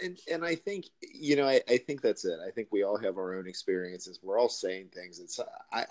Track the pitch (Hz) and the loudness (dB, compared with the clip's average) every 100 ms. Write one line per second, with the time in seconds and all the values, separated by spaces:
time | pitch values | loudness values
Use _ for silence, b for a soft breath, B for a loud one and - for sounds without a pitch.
0 | 180 180 - 165 170 160 - 202 - _ | -4 -8 -4 -2 0 -2 -4 -6 -8 _
1 | - - 147 143 135 131 - 123 - 139 | -16 -4 2 4 6 6 6 4 2 0
2 | 117 101 92 80 92 117 107 101 98 104 | 2 2 0 -4 -6 -8 -2 2 2 2
3 | 101 95 92 92 92 90 - 92 90 90 | 0 -2 -4 -6 -8 -6 -2 -2 -2 -8
4 | 92 90 95 104 123 - 92 95 92 92 | -14 -12 -2 2 2 2 -4 -4 -10 -16
5 | 90 87 - - - - - 113 - | -16 -16 -12 -10 -10 -12 -8 -6 0